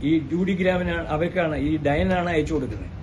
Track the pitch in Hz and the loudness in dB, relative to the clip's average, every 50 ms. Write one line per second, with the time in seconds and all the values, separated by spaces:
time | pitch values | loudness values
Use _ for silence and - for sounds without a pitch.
0 | 127 143 160 160 143 131 160 170 190 190 196 170 185 180 180 180 180 175 170 170 | 2 2 2 2 2 0 0 0 2 0 0 2 2 2 2 2 0 0 -2 -2
1 | 165 - 151 151 165 175 - 185 175 160 151 139 135 147 156 156 147 143 143 156 | -2 -2 -2 0 0 0 0 0 0 0 0 0 0 0 0 2 2 2 2 2
2 | 180 190 185 180 175 175 170 156 151 147 160 147 131 120 110 101 92 - - - | 2 2 2 0 0 0 0 0 0 0 0 -2 -2 -2 -6 -8 -8 -10 -12 -12